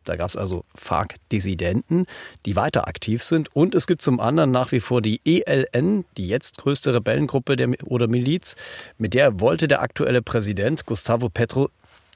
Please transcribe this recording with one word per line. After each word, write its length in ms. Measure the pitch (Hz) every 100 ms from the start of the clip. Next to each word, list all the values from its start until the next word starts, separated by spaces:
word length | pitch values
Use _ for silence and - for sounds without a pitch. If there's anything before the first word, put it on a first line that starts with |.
Da 140 | - 85
gab's 180 | - -
also 300 | 95 92 - -
farc-Dissidenten, 1300 | - 78 - - _ 107 95 87 87 101 - 170 180 - - - -
die 120 | 98
weiter 280 | 135 101 87
aktiv 380 | 92 - 113
sind. 320 | - 160 147 -
Und 200 | 180 -
es 120 | -
gibt 140 | 170
zum 180 | - 123
anderen 320 | 113 156 147
nach 220 | 127 127
wie 80 | 127
vor 200 | - 123
die 200 | 107 113
E 200 | - 170 -
L 200 | 139 131
N, 320 | 120 165 208 - -
die 100 | 90
jetzt 300 | 120 - -
größte 360 | - 143 -
Rebellengruppe 600 | 120 107 127 147 135 127 131
der, 140 | 123 127 -
oder 240 | 123 117
Miliz. 480 | 123 123 175 - - - - - -
Mit 160 | 107
der 260 | 120 139 98
wollte 300 | 113 165 156
der 120 | 143
aktuelle 400 | - - 131 123
Präsident 640 | - 120 104 98 104 156 -
Gustavo 440 | 110 - 117 120
Petro, 400 | - 117 131 139 - _ - _